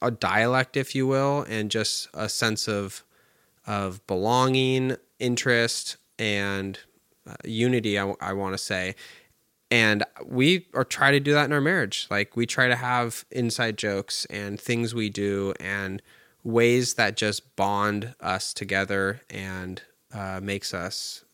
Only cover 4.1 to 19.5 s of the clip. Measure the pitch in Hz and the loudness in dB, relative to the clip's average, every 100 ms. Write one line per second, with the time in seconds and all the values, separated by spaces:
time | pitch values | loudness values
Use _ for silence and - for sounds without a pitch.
4.1 | 95 104 123 131 131 131 131 131 127 _ | -2 4 4 4 4 2 2 0 -4 _
5.1 | _ 127 120 131 117 117 - - - _ | _ -2 0 2 4 2 -2 -6 -12 _
6.1 | - 110 101 101 98 98 95 - _ _ | -4 -2 0 0 -2 -4 -8 -14 _ _
7.1 | _ - - - 110 123 123 107 101 98 | _ -20 -14 -8 0 2 4 2 0 -2
8.1 | - 92 98 95 95 - 95 92 - - | -4 -6 -4 -4 -4 -4 -4 -4 -8 -16
9.1 | - _ _ _ _ _ 117 110 104 - | -20 _ _ _ _ _ 4 6 4 0
10.1 | - - 127 139 180 - 131 127 - 139 | -6 -6 2 4 4 0 -2 -2 2 4
11.1 | 139 143 147 143 147 143 185 107 - - | 6 4 2 4 2 2 2 0 -4 -2
12.1 | 101 101 117 120 - 123 123 123 123 120 | -2 -2 -2 -2 2 2 2 0 0 0
13.1 | - - 131 120 110 117 107 107 98 - | -6 -8 -4 -2 0 -2 -2 -2 -2 -4
14.1 | - - 101 101 104 - 117 117 117 107 | -6 -6 -8 -8 -8 -4 -2 -2 -2 -4
15.1 | 101 101 98 98 - 92 101 95 95 - | -2 0 0 -2 -4 -6 -6 -6 -8 -14
16.1 | - _ _ 120 113 120 123 123 - 107 | -20 _ _ 0 4 6 4 2 2 0
17.1 | 107 107 104 - - 98 101 104 104 113 | 2 -2 -2 -8 -2 0 2 0 0 -6
18.1 | - 90 95 - - 98 98 95 98 95 | -8 -4 -4 -4 -8 -4 -2 0 0 0
19.1 | 117 _ 104 95 | -4 _ -12 -10